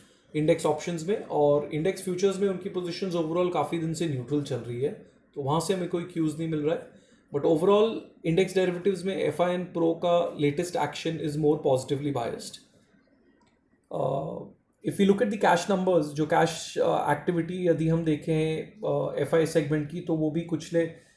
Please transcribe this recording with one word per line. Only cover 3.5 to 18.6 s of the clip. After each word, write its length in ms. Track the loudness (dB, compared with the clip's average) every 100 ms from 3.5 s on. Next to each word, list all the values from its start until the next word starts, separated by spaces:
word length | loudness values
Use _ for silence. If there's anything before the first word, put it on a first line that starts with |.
काफ़ी 260 | 0 -2 -2
दिन 140 | -2
से 140 | -2 -2
neutral 340 | -4 -2 -2
चल 180 | -2 -4
रही 220 | -6 -4
है, 100 | -4 -4 -16 _ _ -8
तो 60 |
वहाँ 180 | -2 0
से 140 | 0
हमें 160 | -2 -2
कोई 140 | -4
cues 340 | -4 -2 -2 -2
नहीं 100 | -4
मिल 100 | -2
रहा 160 | 0 -2
है। 120 | -6 -20 _ _ _
But 180 | 0 2
overall, 360 | 4 6 6 4 0 -10 -8 0
index 300 | 2 2 2
derivatives 480 | 2 0 0 -2 -2
में 100 | -2
एफ़आई 400 | 0 2 0 0
and 80 | -4
प्रो 280 | 0 0 2 2
का 320 | 2 2 0
latest 420 | 0 0 -2 -2 -4
action 320 | -4 -6 -4 -4
is 140 | 0 2
more 120 | 2 2
positively 480 | 2 0 -2 -2 -2
biased। 420 | -4 -6 -10 -16 -20 _ _ _ _ _ _ _ _ _ _ _ -10
Uh, 540 | -4 -2 -2 -4 -8 -12 -18 _ _ -4
if 100 | 2
we 60 | 4
look 160 | 4
at 100 | 2
the 60 | 2
cash 260 | 2 2 2
numbers, 340 | 0 4 2
जो 220 | 2 -2 0
कैश, 260 | 4 2 0 -6 0
uh, 220 | 2 2 0
activity 560 | -2 0 -2 -2 0 2
यदि 200 | 2 2
हम 160 | 2
देखें, 680 | 2 -2 0 0 0 -2